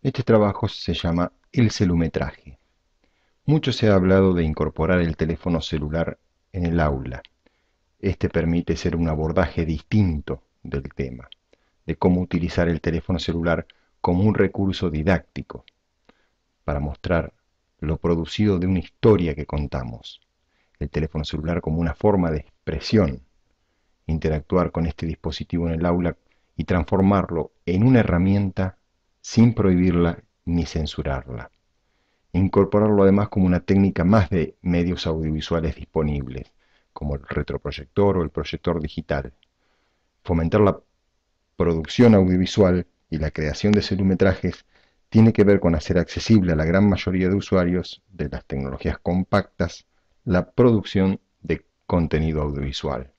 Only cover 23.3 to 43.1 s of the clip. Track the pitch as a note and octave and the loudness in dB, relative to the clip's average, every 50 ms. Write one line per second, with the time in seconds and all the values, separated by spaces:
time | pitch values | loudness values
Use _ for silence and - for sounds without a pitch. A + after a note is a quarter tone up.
23.3 | _ _ _ _ _ _ _ _ _ _ _ _ _ _ _ - D#2+ D#2 - D#2+ | _ _ _ _ _ _ _ _ _ _ _ _ _ _ _ -4 -4 -2 -2 -2
24.3 | D#2 D#2 D2 _ - F2+ F2 E2 - E2+ E2+ D#2+ - - - E2 E2 - - - | -2 -2 -4 _ 0 0 0 0 -2 -4 -4 -4 -4 -6 -8 -8 -8 -6 -8 -10
25.3 | D#2+ - - _ - F2 E2+ E2 E2 D#2+ E2 F2 F2 F2+ F2 E2+ D#2+ _ _ _ | -8 -8 -10 _ -4 -4 -2 -2 -4 -2 0 0 0 0 0 -2 -4 _ _ _
26.3 | _ _ _ _ _ - D#2+ - G2 F2+ D#2+ - - F#2+ F#2+ F#2+ G2+ G2 E2 - | _ _ _ _ _ -10 -4 -2 0 -2 0 0 0 2 4 4 4 2 0 -2
27.3 | E2+ E2 D2 - _ _ _ - F2+ F#2 A2 B2+ C3 A#2+ G#2 - E2+ E2+ F2+ F#2+ | -4 -6 -6 -6 _ _ _ -4 0 2 4 4 6 4 4 4 2 2 2 2
28.3 | G2 G2+ G2+ F#2+ - - F#2+ F#2 - _ _ _ _ _ _ _ _ _ _ - | 2 2 0 -2 -2 -4 -6 -6 -6 _ _ _ _ _ _ _ _ _ _ -4
29.3 | - A2+ A2+ B2 A2+ - G2 G2 F#2 F2+ F2+ F#2 E2+ F2 F2 E2+ F2 - _ _ | 2 4 4 4 4 2 2 2 4 4 4 2 4 2 2 0 0 -4 _ _
30.3 | _ _ _ - E2+ E2+ E2 - - E2 D#2 D2 - - D2 C#2+ C#2 C2+ C2 C2 | _ _ _ -4 -2 -2 -2 -2 -4 -6 -6 -6 -6 -8 -6 -6 -6 -6 -8 -10
31.3 | B1 A1+ A#1+ - _ _ _ _ _ _ _ _ _ _ _ _ _ _ _ _ | -14 -14 -14 -16 _ _ _ _ _ _ _ _ _ _ _ _ _ _ _ _
32.3 | _ F2 F#2+ F#2+ - G#2 G2 - - G#2 G#2+ G#2+ G#2 G2+ G2 G2 F#2+ G2+ G#2 G#2 | _ 0 0 2 4 2 2 4 2 2 2 4 4 4 6 6 4 4 0 -2
33.3 | - G#2 F#2 F2+ F2+ F2 - - G2 G2 F#2+ F#2+ F#2 - E2+ F2 G#2+ A2+ F#2+ - | 0 0 2 2 2 0 0 2 2 4 4 2 2 0 2 2 4 4 2 2
34.3 | G2+ F2+ D#2 - - _ - F2+ F2 E2+ F2 F2 F2+ E2 - F2 D#2+ D#2+ D#2+ D#2 | 0 -2 -2 -4 -6 _ -4 -2 0 0 0 0 -2 -4 -4 -4 -4 -4 -4 -4
35.3 | D#2 D#2 D#2 - F2 E2 D#2+ D#2+ D2 - C#2+ _ _ E2 D#2 D2+ D2 C#2+ C2+ B1+ | -4 -4 -4 -4 -4 -2 -2 -4 -6 -8 -14 _ _ -2 -2 -2 -2 -4 -6 -8
36.3 | B1+ B1+ - _ _ _ _ _ _ _ _ _ _ - D2+ D2 C#2+ C#2+ - - | -10 -12 -14 _ _ _ _ _ _ _ _ _ _ -10 -8 -6 -6 -8 -8 -6
37.3 | D2 D2+ D2 - - C#2 _ D2 C#2+ - D2 - _ - G2+ G2+ F#2+ F#2 E2+ D2+ | -6 -6 -4 -4 -6 -8 _ -8 -10 -10 -14 -8 _ 0 2 2 2 0 -2 -4
38.3 | _ - D2+ - - D#2+ _ - E2+ E2+ D2+ D2+ - - D#2 - D#2 C#2 C2+ B1+ | _ -6 -8 -6 -8 -6 _ -2 -2 -2 -4 -6 -8 -8 -6 -4 -6 -6 -6 -8
39.3 | _ _ _ _ _ _ _ _ _ _ _ _ _ _ _ _ _ _ _ - | _ _ _ _ _ _ _ _ _ _ _ _ _ _ _ _ _ _ _ -2
40.3 | F2 E2 E2 E2 F#2+ G#2 G#2+ G2 F#2 - _ _ _ _ _ _ _ _ _ _ | -2 -2 0 0 2 2 2 2 2 -2 _ _ _ _ _ _ _ _ _ _
41.3 | _ _ _ _ _ - E2+ E2+ E2+ D#2+ D#2 - - - B2 A#2 A2 G2+ F#2+ F#2 | _ _ _ _ _ -2 0 0 0 -2 -4 -6 2 4 6 8 8 6 6 4
42.3 | F#2 F2+ F#2 F2+ - - G2+ F2+ F2+ F2+ E2+ _ _ _ _ _ | 4 2 0 0 2 2 4 4 4 0 -2 _ _ _ _ _